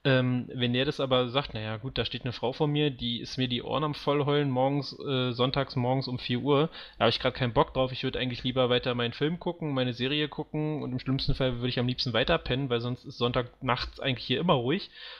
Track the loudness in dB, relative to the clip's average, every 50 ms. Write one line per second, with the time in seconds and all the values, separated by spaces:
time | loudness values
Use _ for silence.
0 | 2 4 4 6 4 4 2 0 -2 -4 -4 -2 0 2 2 2 2 0 0 0
1 | 2 4 4 4 4 2 0 -2 -2 -2 -4 -6 -6 -6 -6 -6 -8 -4 -4 -2
2 | -2 -2 -4 -6 -6 -6 -4 -2 -2 -2 0 0 0 2 2 2 2 0 0 -2
3 | -4 -4 -4 -4 -6 -6 -2 -2 -2 0 -2 -2 -2 -2 -2 -2 0 -2 -4 -2
4 | 0 0 2 2 2 2 2 2 2 2 2 2 2 2 2 0 -2 -4 -8 -8
5 | -4 -2 0 0 0 0 0 2 0 2 2 0 -2 0 0 0 2 2 2 0
6 | 0 -2 -4 -4 -2 -2 -2 0 2 4 4 4 4 2 0 -6 -16 -12 -2 2
7 | 4 4 4 2 0 0 0 0 0 2 4 2 2 2 2 0 0 0 -2 -4
8 | -4 -4 -2 -2 -2 -2 -4 -4 -4 0 2 2 4 4 4 2 2 0 0 0
9 | -2 -2 -2 0 -2 -2 -2 -2 -4 -6 -6 -4 -4 -2 0 0 0 0 -2 -2
10 | -2 -2 0 0 -2 -2 -4 -8 -8 -6 -4 -2 -2 -2 -2 -4 -4 -4 -4 -4
11 | -2 0 0 2 2 2 2 2 2 0 0 0 -2 -2 0 0 0 0 0 -2
12 | -2 0 0 2 2 2 2 0 0 -2 -2 -2 0 0 0 0 0 -2 -6 -6
13 | -8 -12 -6 -2 -2 0 0 0 -2 -4 -8 _ -2 0 0 0 -2 -6 -8 -4
14 | -2 -2 -2 -2 -2 -2 0 2 4 4 2 2 2 2 0 -2 -2 -6 -14 -18
15 | -18 -16 -16